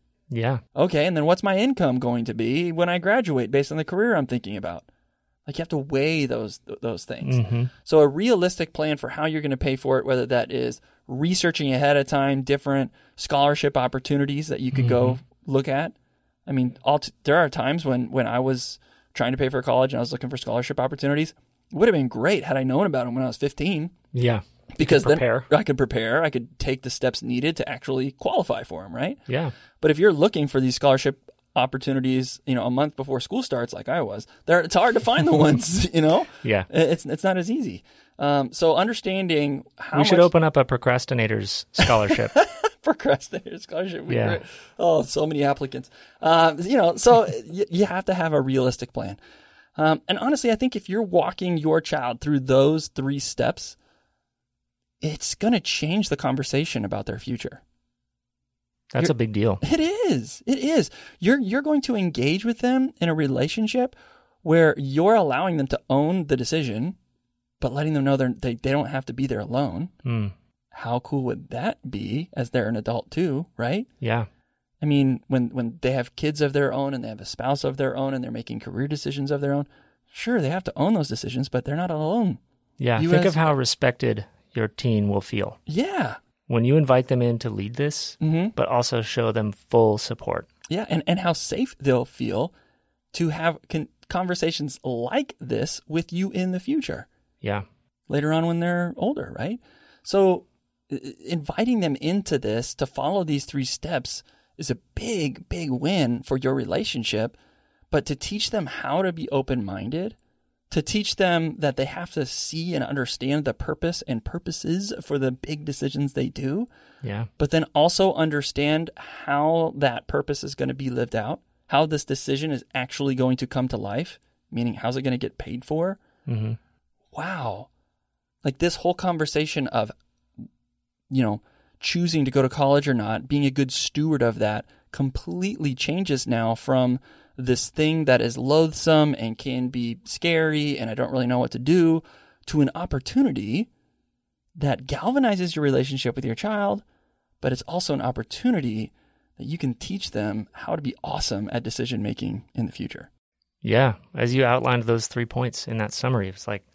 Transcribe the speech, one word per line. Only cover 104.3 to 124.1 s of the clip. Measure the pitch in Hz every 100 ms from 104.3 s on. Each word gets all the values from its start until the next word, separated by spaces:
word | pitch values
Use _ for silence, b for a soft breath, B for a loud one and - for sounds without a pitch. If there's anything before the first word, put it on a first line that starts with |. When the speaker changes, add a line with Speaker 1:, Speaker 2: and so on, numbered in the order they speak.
| b b -
Speaker 2:
is | 156
a | - _
big, | - 226 196 147 - -
big | 175 156
win | 123 139 196 123 120
for | - 131
your | 131
relationship. | 135 92 87 220 - 110 107 113 - b b b b b
But | 151 -
to | 143
teach | - 208 -
them | 214 139
how | - 131 156
to | 190
be | 165 -
open-minded, | 139 135 127 98 98 98 156 202 - _ _ _ _ _
to | -
teach | 147 214 208 -
them | 185 170 160 -
that | 151 131
they | 131
have | - 175
to | - 131
see | - - 160 170
and | 156
understand | - 143 123 - 127 147 135
the |
purpose | - - 151 170 175
and | - 113
purposes | - 175 - 160 160 175 202 -
for | - 143
the | 131
big | 127 - 151
decisions | 147 139 143 143 143
they | 139 127
do, | - 131 170 247 b b b
Speaker 1:
Yeah. | 120 101 117 -
Speaker 2:
but | 147
then | 165 156
also | 147 165 - 190
understand | - 156 147 139 - 147 156 165 -
how | - - - 143 156 165 160 139
that | 139 120 -
purpose | 143 139 143
is | 143
gonna | 135 131
be | 131 135
lived | 123 123 113
out, | 107 165 _ _ _
how | 143 156
this | 151
decision | - 135 - 139 156
is | 135 -
actually | 131 127 - 139
going | 131 127 127
to | 127
come | 131 127
to | 113
life, | 101 113 175